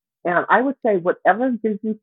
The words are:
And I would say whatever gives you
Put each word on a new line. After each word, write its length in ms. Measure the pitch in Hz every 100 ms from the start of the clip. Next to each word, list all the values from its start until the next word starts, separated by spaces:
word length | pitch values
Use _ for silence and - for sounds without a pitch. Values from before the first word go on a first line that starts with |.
| _ _
And 220 | 175 170 -
I 120 | 202
would 140 | 277 269 233
say 120 | 196
whatever 520 | 170 - 165 202 262
gives 280 | 233 220 208
you 160 | 220 214